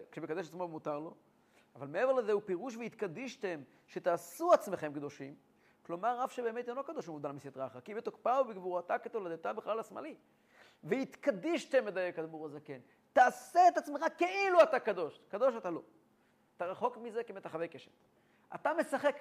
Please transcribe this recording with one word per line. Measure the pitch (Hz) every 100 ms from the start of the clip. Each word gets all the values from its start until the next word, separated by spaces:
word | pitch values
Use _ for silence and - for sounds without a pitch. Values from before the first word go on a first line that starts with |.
| -
כשמקדש | 160 151 165
את | 156
עצמו | 170 175
במותר | 156 151 147
לו, | 165 - _ _ _ _ _
אבל | 120 139
מעבר | 170 262
לזה | 262 214
הוא | 208
פירוש | 202 175 254
"והתקדישתם", | 226 226 - 196 160 254 - 190 156 131 _ _
שתעשו | 180 180 170 - - 339
עצמכם | 330 214 175 156
קדושים, | 143 143 - 139 151 _ _ _ _
כלומר, | - 170 220 240
אף | 262
שבאמת | - 233 233 240
אינו | 254
קדוש | 277 302 165
ומובדל | 151 143
מסתר | 139 139 131
אחרא, | 131 123
כי | 214
בתוקפה | 214 226 - 226 269
ובגבורתה | 247 190 180 175 - 233
כתולדתה | - 226 180 165 196
בחלל | 220 - 220
השמאלי. | 214 214 302 - _ _ _ - - _
"והתקדישתם", | 151 262 262 - 294 190 311 320 - 269
מדייק | 208 185 180 165
אדמו"ר | 160 160
הזקן, | 156 143 - 131 - _ _
תעשה | 269 247 - - 339 359
את | 330
עצמך | 294 285 320 -
כאילו | 349 392 392 359
אתה | 302 247
קדוש, | 226 180 147 - -
קדוש | 208 262
אתה | 226 185
לא. | 151 - _ _ _ _ _ _ -
אתה |
רחוק | 180 214 240 233
מזה | 233 220
כמטחווי | 233 196 175 160 165
קשת. | - - _ _ _ _ _ _
אתה | - 277 330
משחק | 302 269 285 -